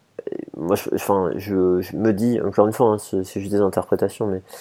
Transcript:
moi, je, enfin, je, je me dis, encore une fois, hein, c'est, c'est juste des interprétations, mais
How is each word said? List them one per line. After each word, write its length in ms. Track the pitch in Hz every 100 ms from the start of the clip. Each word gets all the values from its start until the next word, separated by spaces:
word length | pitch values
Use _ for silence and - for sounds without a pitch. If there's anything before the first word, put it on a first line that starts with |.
| _ - - - - -
moi, 180 | 82 104
je, 140 | -
enfin, 380 | - - 98 90 80
je, 460 | 98 98 92 90
je 140 | 90 -
me 180 | 110
dis, 280 | 98 120 120
encore 240 | 98 101 104
une 80 |
fois, 140 | 110 120
hein, 100 | 107
c'est, 260 | - 98
c'est 160 | 92 101
juste 120 | 98
des 100 | 101
interprétations, 640 | 98 - - - 101 - 110
mais 140 | 95 - -